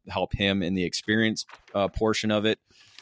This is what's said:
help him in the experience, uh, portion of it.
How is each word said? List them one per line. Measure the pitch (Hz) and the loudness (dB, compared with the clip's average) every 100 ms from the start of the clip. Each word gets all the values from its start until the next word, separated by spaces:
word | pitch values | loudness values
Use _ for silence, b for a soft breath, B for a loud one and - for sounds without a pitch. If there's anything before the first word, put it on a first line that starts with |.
| - | -8
help | 95 92 | -4 -4
him | - 98 98 | 0 0 0
in | 87 | 0
the | 95 | 0
experience, | 87 - - 110 110 107 - - - 101 | -2 -4 0 2 2 0 -8 -14 -6 -2
uh, | 95 | 0
portion | - 110 107 107 | 0 0 0 0
of | 107 107 | 0 2
it. | - _ b b b | -2 _ b b b